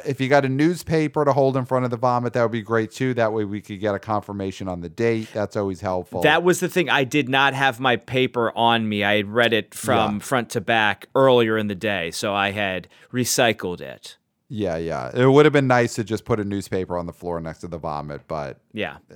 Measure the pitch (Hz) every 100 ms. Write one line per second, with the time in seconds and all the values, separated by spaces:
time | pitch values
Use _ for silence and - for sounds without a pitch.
0 | - 135 127 143 135 135 160 175 - 165
1 | 151 156 143 135 135 131 123 131 127 117
2 | 127 123 120 123 113 113 104 113 110 -
3 | 131 120 110 110 104 104 - 98 104 98
4 | 113 104 98 101 95 - 95 90 85 82
5 | 117 113 107 110 101 110 98 87 98 92
6 | 90 92 147 165 175 170 180 185 139 135
7 | 131 151 127 135 139 135 135 120 131 117
8 | - 131 127 123 110 104 120 117 110 104
9 | 101 104 101 113 117 110 - - - 117
10 | 107 104 - 131 113 120 95 113 107 98
11 | - 135 135 123 113 110 107 92 107 98
12 | 82 - 110 101 101 101 101 92 - _
13 | _ 123 120 - 117 107 95 87 69 57
14 | - - _ _ _ 107 95 82 82 73
15 | 64 123 131 139 151 143 131 123 120 -
16 | 101 107 - 110 101 101 - 95 90 87
17 | 85 - 87 85 80 80 87 82 82 73
18 | 76 71 - 78 69 - _ 110 85 76
19 | _